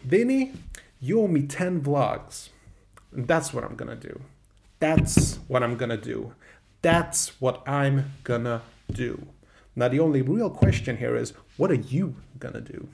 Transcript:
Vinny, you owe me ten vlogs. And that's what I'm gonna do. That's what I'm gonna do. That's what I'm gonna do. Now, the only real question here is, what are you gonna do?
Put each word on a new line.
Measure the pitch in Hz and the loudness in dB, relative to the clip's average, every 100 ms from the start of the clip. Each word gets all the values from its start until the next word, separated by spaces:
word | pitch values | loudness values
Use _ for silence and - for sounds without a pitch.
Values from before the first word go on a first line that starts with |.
Vinny, | 131 180 240 269 262 - - - - _ | 2 2 4 2 0 -6 -16 -18 -20 _
you | 127 220 | 0 2
owe | 208 | 4
me | 156 | 2
ten | 139 - 180 180 | 0 -2 -2 -2
vlogs. | 139 143 117 - - - - _ - - _ - _ | 0 2 2 -2 -8 -16 -16 _ -20 -20 _ -20 _
And | - 120 | -10 0
that's | 165 147 | 0 0
what | 123 | -6
I'm | 117 | -8
gonna | 113 113 | -10 -10
do. | 117 - - 135 - _ _ _ _ | -12 -14 -16 -16 -20 _ _ _ _
That's | 156 160 - - - - - | 4 4 6 4 4 0 -2
what | 127 | 0
I'm | 120 120 | 0 -2
gonna | 123 110 | -4 -4
do. | 117 113 110 - - - _ _ | -6 -8 -8 -16 -20 -20 _ _
That's | 170 165 170 - - - | 4 4 2 -2 -4 -2
what | 127 123 - | -2 -2 -2
I'm | 143 139 139 135 - | 0 2 2 0 -8
gonna | - 120 120 117 - - - | -2 -2 0 -4 -6 -20 -10
do. | 107 120 - - - _ - _ | -6 -4 -6 -12 -20 _ -20 _
Now, | - 123 | 0 2
the | 139 | 4
only | 160 143 | 4 2
real | 131 110 117 | 2 0 0
question | - - - - 113 | 4 4 4 -2 -4
here | 120 | -2
is, | 120 120 - - - | -2 -4 -8 -20 -2
what | 190 | 2
are | |
you | 139 - 131 185 127 - - | 2 0 -2 -2 -6 -16 -14
gonna | - 117 | -12 -12
do? | 117 - - | -12 -14 -16